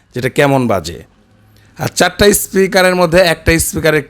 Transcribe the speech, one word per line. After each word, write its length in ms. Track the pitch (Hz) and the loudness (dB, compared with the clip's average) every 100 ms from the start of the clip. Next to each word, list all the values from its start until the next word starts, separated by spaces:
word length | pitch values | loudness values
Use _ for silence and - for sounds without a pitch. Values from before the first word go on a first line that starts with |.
| _ | _
যেটা 160 | 123 123 | -8 -4
কেমন 380 | - 143 135 120 | 0 2 2 0
বাজে। 360 | 98 80 85 - _ _ _ _ _ _ - | -2 -6 -12 -18 _ _ _ _ _ _ -10
আর 80 | - | -8
চারটা 460 | - 180 - 208 | -2 -2 2 0
স্পিকারের 640 | 202 - 190 190 185 185 180 | 0 -2 -2 0 2 0 2
মধ্যে 220 | 175 175 | 2 2
একটা 420 | 175 160 - 160 | 2 0 0 0
স্পিকারের 440 | - 160 156 151 | -2 -2 0 0